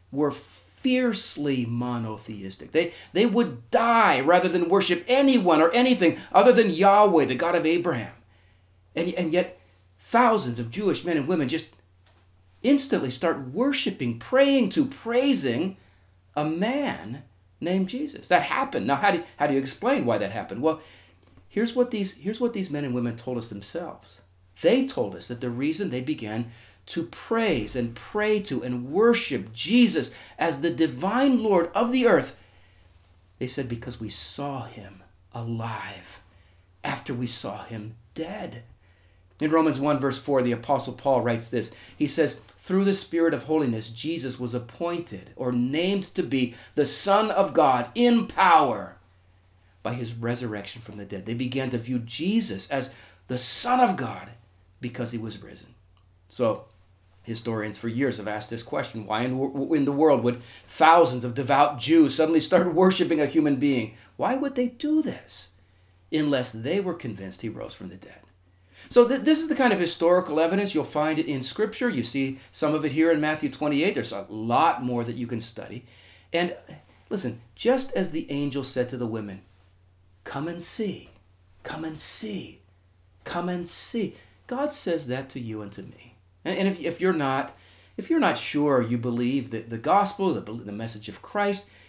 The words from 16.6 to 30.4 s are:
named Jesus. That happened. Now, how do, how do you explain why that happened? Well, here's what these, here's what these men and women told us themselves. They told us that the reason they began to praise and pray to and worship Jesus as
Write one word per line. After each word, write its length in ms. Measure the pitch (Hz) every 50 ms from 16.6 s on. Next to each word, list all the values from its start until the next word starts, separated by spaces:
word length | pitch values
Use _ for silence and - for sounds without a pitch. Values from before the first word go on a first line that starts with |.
| 196 233 262 285 277 208 104 - 87 104 123 151 - _ _ _ _ _ _ _
named 280 | - 170 185 190 190 185
Jesus. 400 | - 262 302 285 - - - -
That 140 | 185 165 -
happened. 440 | - - - 269 262 - 143 95
Now, 80 | 131 139
how 160 | - 208 202
do, 120 | 175 170 - - -
how 80 | - 143
do 80 | 147 135
you 60 | 135
explain 460 | 135 131 - - 202 240 277 240 127
why 120 | 120 110
that 140 | 104 101 98
happened? 320 | 101 104 95 - 95 104 139
Well, 180 | 160 156 - - - - - - _ _ _ _ _ _ - -
here's 260 | - - 202 233 233 -
what 160 | 254 240 240
these, 260 | - 208 196 190 -
here's 260 | - 143 196 220 -
what 100 | 247 233
these 180 | 233 202 185 160
men 140 | 143 147 143
and 100 | 131 123
women 220 | 123 120 120 113
told 220 | 117 - 131 127
us 100 | 117 117
themselves. 720 | - 101 101 - - - 170 180 156 - - - - - - _ _ _ _ _ _ _ -
They 240 | - 170 233 269 262
told 300 | 269 - - 113 98 92
us 140 | 87 - -
that 100 | 123 117
the 100 | 127 123
reason 400 | 120 120 139 151 160 190 202 -
they 120 | 123 127
began 460 | 127 151 151 - 113 107 107 113 117 117 - - - - - _ _
to 160 | - - 170 -
praise 720 | - - - - - 226 226 226 208 156 120 104 - -
and 180 | 127 120 117 117
pray 460 | - - - - 208 214 214 214 208
to 200 | 196 - 135 117
and 300 | 120 127 123 123 123 135
worship 640 | 151 190 226 240 233 - - - 143 101 95 - -
Jesus 580 | - - 170 220 247 240 - - 156 120 - - - - - -
as 220 | -